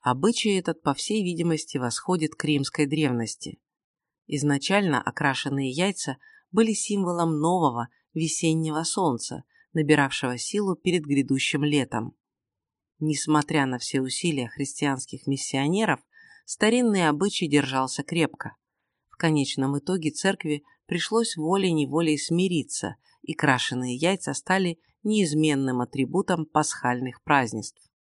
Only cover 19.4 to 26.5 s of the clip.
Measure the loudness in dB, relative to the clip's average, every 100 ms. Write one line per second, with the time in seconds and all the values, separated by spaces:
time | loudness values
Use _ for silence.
19.4 | 0 0 0 -2 -2 -2 -2 0 -2 -2
20.4 | -4 -4 _ _ -6 -4 0 0 0 -2
21.4 | 0 2 2 2 0 0 2 0 0 0
22.4 | 2 0 -2 -6 -8 -10 _ _ -10 -2
23.4 | 2 2 0 -4 -4 -2 0 0 -4 -8
24.4 | -2 0 0 -4 _ _ -2 2 2 2
25.4 | 2 2 0 -2 -4 -2 -2 0 0 -2
26.4 | 0